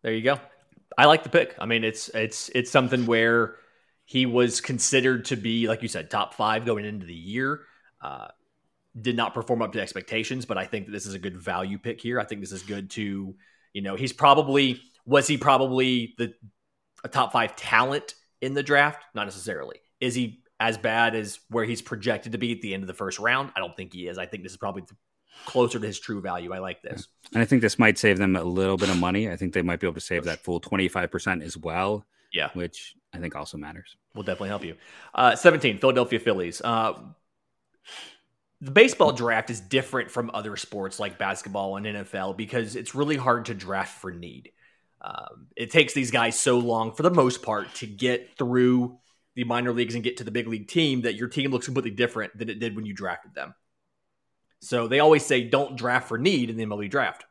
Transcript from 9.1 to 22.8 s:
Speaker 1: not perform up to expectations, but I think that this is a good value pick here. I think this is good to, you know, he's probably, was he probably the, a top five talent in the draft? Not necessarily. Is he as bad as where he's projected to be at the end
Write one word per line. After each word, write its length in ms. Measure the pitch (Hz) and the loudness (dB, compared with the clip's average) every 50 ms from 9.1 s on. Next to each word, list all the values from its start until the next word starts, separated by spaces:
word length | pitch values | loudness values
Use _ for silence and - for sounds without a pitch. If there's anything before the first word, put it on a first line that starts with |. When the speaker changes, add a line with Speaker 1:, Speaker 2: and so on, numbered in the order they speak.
| 120 | 0
Speaker 1:
not 180 | 117 117 104 - | 0 0 -2 -2
perform 300 | 120 110 - 127 113 113 | -6 -4 -2 -2 -2 -2
up 100 | 98 98 | -4 -4
to 80 | 113 | -6
expectations, 640 | 98 - - 95 90 - 113 110 110 - 135 131 120 | -6 -6 -8 -12 -10 -6 -4 -4 -4 -4 -6 -8 -6
but 100 | - 107 | -6 -6
I 80 | 95 95 | -6 -4
think 200 | - - 107 95 | -4 -6 -8 -8
that 60 | 101 | -8
this 160 | 104 101 - | -12 -12 -10
is 80 | 101 98 | -10 -10
a 40 | 95 | -8
good 160 | 87 98 90 | -8 -10 -10
value 440 | 90 85 101 90 90 95 95 101 101 | -8 -8 -6 -4 -4 -4 -6 -8 -8
pick 200 | _ 117 117 - | _ -10 -10 -8
here. 200 | - 117 123 123 | -6 -4 -4 -4
I 60 | 104 | -4
think 160 | - 113 101 | -4 -8 -10
this 100 | 98 90 | -10 -12
is 100 | 98 92 | -12 -14
good 300 | 92 104 104 101 98 95 | -10 -8 -8 -8 -8 -10
to, 440 | - 110 107 101 98 98 98 95 95 _ _ _ _ _ _ _ _ | -8 -6 -6 -6 -6 -6 -8 -10 -12 _ _ _ _ _ _ _ _
you 80 | 101 | -8
know, 140 | 98 95 98 | -6 -6 -4
he's 180 | - 135 127 127 | -4 -4 -6 -4
probably, 680 | - - 143 139 147 143 139 135 143 139 131 123 123 _ _ _ _ _ | 4 6 8 8 8 6 4 4 4 4 2 0 -4 _ _ _ _ _
was 200 | 120 135 143 135 | 4 4 4 4
he 100 | 151 151 | 4 -2
probably 800 | 123 127 143 135 131 135 131 127 131 131 131 127 123 117 113 - - | 2 4 4 6 6 4 2 2 2 2 2 2 0 -2 -4 -6 -6
the, 140 | 117 113 117 _ - 104 _ _ _ _ _ _ _ _ _ _ - | -6 -6 -6 _ -20 -20 _ _ _ _ _ _ _ _ _ _ -16
a 40 | |
top 240 | - - 135 127 107 | -4 0 0 0 2
five 240 | - 127 113 104 - | 2 0 0 0 -2
talent 580 | - - - - 110 123 131 139 147 - - - _ _ _ _ _ | -8 -4 2 4 4 4 4 0 -4 -6 -8 -18 _ _ _ _ _
in 140 | - 131 135 | -6 -4 -2
the 80 | 143 | -2
draft? 420 | 139 139 147 143 143 151 147 - - _ _ | 0 4 6 6 6 4 2 -6 -18 _ _
Not 80 | 110 107 | -8 -8
necessarily. 540 | 98 92 95 95 110 92 76 67 57 - - _ _ _ _ | -8 -8 -10 -8 -8 -6 -6 -8 -10 -14 -18 _ _ _ _
Is 140 | 127 127 117 | -2 -2 0
he 300 | 127 123 113 104 _ _ _ _ _ | 0 -2 -4 -6 _ _ _ _ _
as 180 | 110 117 110 | 0 0 0
bad 380 | 101 95 117 110 117 117 117 110 | 0 0 0 4 4 4 4 2
as 240 | 113 107 101 - - _ _ | -2 -6 -6 -10 -14 _ _
where 160 | 113 117 113 | -2 -2 -2
he's 160 | 113 117 113 | -2 -4 -6
projected 520 | - - - 107 98 120 110 101 - 117 110 | -6 -10 -12 -4 -2 -2 -2 -2 -4 -8 -6
to 40 | |
be 140 | 107 107 117 | -4 -2 -4
at 100 | 117 110 | -4 -4
the 120 | 113 104 95 | -6 -8 -6
end 100 | 95 | -6